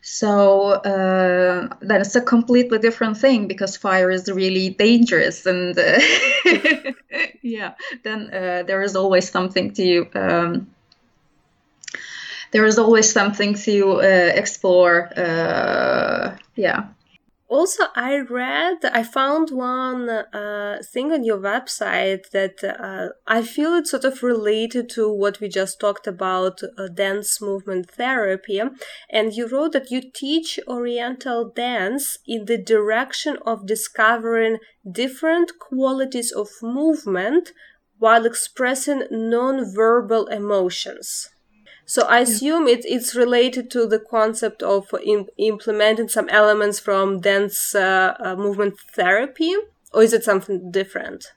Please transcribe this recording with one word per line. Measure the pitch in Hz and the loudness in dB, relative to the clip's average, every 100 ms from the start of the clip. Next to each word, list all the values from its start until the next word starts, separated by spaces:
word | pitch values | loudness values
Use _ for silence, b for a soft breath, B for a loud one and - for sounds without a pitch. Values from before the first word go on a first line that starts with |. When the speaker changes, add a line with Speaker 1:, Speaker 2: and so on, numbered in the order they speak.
Speaker 1:
So, | - - 208 202 202 196 202 | -12 -4 2 6 6 6 4
uh, | 196 202 196 190 185 185 180 185 180 - - | 0 0 0 2 2 4 4 2 0 -6 -10
that | 196 202 | 0 0
is | 196 247 | 2 0
a | |
completely | 247 240 233 247 247 220 | 4 2 6 4 4 2
different | 226 226 226 214 | 2 0 -4 2
thing, | 269 247 196 | 4 4 0
because | 220 190 - | -4 -6 -4
fire | 202 185 185 | 0 2 4
is | 185 185 | 2 -2
really | 185 190 190 185 | -2 0 0 -2
dangerous, | 190 214 233 233 165 143 170 185 | 2 6 6 6 4 2 0 -2
and, | 180 180 - | 0 0 2
uh, | - 190 - - 523 554 370 | 4 4 4 2 2 2 2
<laughs> | 311 311 302 269 262 _ 285 285 - | 2 2 0 -4 -12 _ -8 -8 -6
yeah, | 240 220 - - B 247 | -8 -8 -8 -12 B -12
then, | 214 220 208 | -8 -8 -8
uh, | 190 185 180 180 | -6 -4 -4 -2
there | 190 | -2
is | 202 190 | 0 0
always | 190 185 185 | 4 4 2
something | 190 185 185 190 | -2 0 -2 -2
to, | - 185 175 - 196 | 0 2 2 2 -2
um, | 190 170 170 170 196 _ _ _ _ _ _ _ _ _ _ _ - B B B B B B | 0 2 2 -2 -6 _ _ _ _ _ _ _ _ _ _ _ -16 B B B B B B
there | 214 220 | 2 4
is | 214 | 4
always | 220 226 220 | 6 6 6
something | 220 202 202 208 | 2 0 0 -2
to, | 208 220 202 196 185 | -2 0 2 4 4
uh, | 190 185 175 - | 6 6 4 2
explore, | 196 - 196 180 180 170 175 - | -2 -2 4 6 6 4 2 -4
uh, | 175 165 170 175 - - - 62 - - - - _ - | -2 0 0 0 0 0 2 2 0 -2 -4 -10 _ -4
yeah. | 185 - - - b b _ _ _ | -2 -2 -6 -16 b b _ _ _
Speaker 2:
Also, | 262 370 - 339 - | 0 0 0 -2 -2
I | 247 277 | -2 -4
read, | 247 240 254 285 339 339 - | -4 -6 -4 -2 -2 -2 -2
I | - | -2
found | 226 269 269 302 320 | -4 -2 0 0 -2
one, | 262 247 254 254 254 240 | -4 -4 -4 -4 -6 -4
uh, | 220 - 208 208 208 202 208 185 | -6 -6 -12 -10 -8 -8 -10 -10
thing | 247 277 | -6 -2
on | 320 226 | -2 -2
your | 202 | -2
website | 196 226 254 - 202 185 190 190 - | -2 -4 -6 -8 -4 -2 -2 -4 -4
that, | 196 196 - | -4 -4 -6
uh, | 190 - 190 190 185 - - | -10 -8 -12 -10 -10 -12 -4
I | 226 | -2
feel | 233 - 302 | -2 -2 0
it's | 349 311 | 0 -2
sort | 262 269 | -2 -4
of | 262 | -2
related | 247 233 208 220 226 240 240 | -2 0 0 -2 -2 -4 -6
to | - 214 | -2 -2
what | 208 202 196 | 0 -2 -4
we | 208 | -6
just | 196 190 - | -4 -6 -2
talked | 208 202 - | -4 -2 -8
about, | 180 190 185 185 185 | -6 -4 -2 -2 -4
uh, | 190 - 190 | -14 -12 -12
dance | 175 196 202 208 - | -4 -2 -2 -4 -6
movement | 202 196 196 185 175 | -4 -8 -6 -6 -8
therapy. | - 247 262 202 190 - 196 247 262 B B B | -6 -2 0 -2 -4 -4 -4 -4 -8 B B B
And | 220 220 | -2 -2
you | 214 233 | -4 -4
wrote | 262 311 | -2 -2
that | 294 262 | -2 -4
you | 247 262 - | -8 -8 -12
teach | 277 320 320 - - | -4 -4 -4 -12 -8
Oriental | 247 240 240 240 254 262 233 233 | -6 -4 -4 -6 -8 -6 -4 -6
dance | 233 240 240 190 262 269 - - | -6 -4 -2 -2 -4 -6 -10 -8
in | 226 208 | -8 -4
the | 233 | -4
direction | 190 220 208 220 262 - 320 277 - | 2 2 2 -2 -2 -6 -6 -6 -6
of | 226 196 | -6 -4
discovering | 214 - - 220 233 226 226 226 220 b b 196 | -6 -4 2 2 2 0 0 0 -2 b b -14
different | 180 254 262 320 330 339 - | -6 -6 -2 0 2 0 -4
qualities | - 262 262 262 269 262 233 | -8 -2 0 0 -4 -4 -6
of | - 208 - | -6 -8 -10
movement | 226 254 311 302 208 185 196 320 349 b b b _ _ | -8 0 0 0 -2 -2 0 0 -2 b b b _ _
while | 220 226 226 | 4 6 4
expressing | 233 - - 247 262 294 277 - | -2 -8 -4 -2 -2 -2 -2 -2
non-verbal | 226 226 233 254 269 214 190 226 240 208 226 202 | -4 -2 0 0 -2 -4 0 4 4 2 -2 -2
emotions. | 214 202 202 185 175 - - - - - _ _ _ b b - | -6 -2 0 0 -4 -10 -12 -12 -12 -12 _ _ _ b b -6
So | - | -4
I | - 233 | 2 2
Speaker 1:
Yeah. | |
Speaker 2:
assume | 240 214 269 330 285 | 2 0 0 0 2
it, | 240 - | 2 0
it's | 247 240 233 | -4 -4 0
related | 240 247 254 254 240 | 2 4 2 0 -6
to | 247 226 | -2 0
the | 214 | -2
concept | 214 226 220 226 220 - | -2 0 0 0 -6 -4
of | 180 196 190 - - | 0 0 -2 -6 -2
im-, | 208 196 - | -2 -2 -4
implementing | 214 208 226 214 214 220 226 | -2 -2 -4 2 2 2 -2
some | 226 190 | -2 2
elements | 214 214 214 208 202 | 4 6 4 0 -2
from | - 196 196 196 | -2 0 0 0
dance, | 196 196 202 202 - 202 | 0 0 0 -4 -2 0
uh, | 185 190 185 - | 2 2 2 -2
uh, | 196 185 | -8 -4
movement | 202 202 202 190 - - | -4 -2 -2 -4 -14 -2
therapy, | 180 202 285 - 320 392 427 _ _ | 2 2 0 -2 -2 -2 -4 _ _
or | - | 4
is | 220 | 4
it | 226 | 4
something | - 196 190 190 185 | 2 0 -2 -8 -4
different? | 190 190 - - 202 - | -6 -4 -8 -10 -14 -20